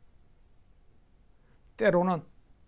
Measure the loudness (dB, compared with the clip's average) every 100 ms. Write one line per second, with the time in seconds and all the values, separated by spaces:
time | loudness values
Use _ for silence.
0 | -20 -20 -20 _ -20 _ -20 -20 -20 -20
1 | _ _ _ -20 _ _ -18 -2 0 2
2 | 0 -4 -8 -20 -20 -20